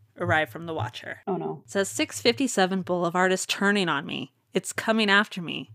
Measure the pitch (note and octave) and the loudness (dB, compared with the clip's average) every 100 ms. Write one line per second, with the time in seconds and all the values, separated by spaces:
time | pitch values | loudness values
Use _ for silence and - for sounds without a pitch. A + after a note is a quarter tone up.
0 | _ - F3 D#3+ D#3 - E3+ D#3+ - - | _ -6 2 2 2 -4 -8 -4 -6 -8
1 | - - - F3+ D#3 D#3 - G3 G3 - | -14 -10 -4 -4 -4 -8 -4 -2 -2 0
2 | D#4 - B3+ A#3+ C4 - F#3 F#3+ F3+ F3+ | -2 -2 -4 -2 0 2 2 2 -2 -2
3 | E3+ F3+ F#3 F#3 - - G3 G#3 F3 C#3+ | 0 2 2 2 0 0 2 4 2 0
4 | C3 - C3+ _ _ - - - - A3 | -2 -8 -8 _ _ -4 -4 -6 0 2
5 | G#3+ G3 G#3+ - D#3+ E3+ - | 6 6 4 -4 -8 -8 -10